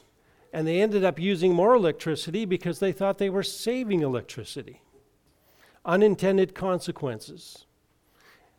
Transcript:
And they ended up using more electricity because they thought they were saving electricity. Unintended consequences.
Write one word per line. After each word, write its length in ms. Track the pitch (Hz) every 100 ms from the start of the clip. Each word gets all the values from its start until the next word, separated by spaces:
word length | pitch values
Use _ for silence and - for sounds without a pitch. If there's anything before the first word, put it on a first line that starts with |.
| _ _ _ _ _
And 120 | 156
they 160 | 160 175
ended 220 | 214 208
up 160 | 185 156
using 340 | 190 180 185
more 220 | 170 208
electricity 720 | 254 170 143 165 147 - 190
because 340 | 208 180 175 151
they 140 | 196
thought 240 | 175 196 196
they 120 | 196
were 140 | 190
saving 600 | - - 220 254 226 180
electricity. 800 | 143 123 - - 104 143 - - _ _ _ _ _ _ _ _ _ _
Unintended 720 | - 185 214 180 185 190 180
consequences. 1120 | - 190 180 - - 131 110 - 170 - - _ _ _ _ _ _ _ _ _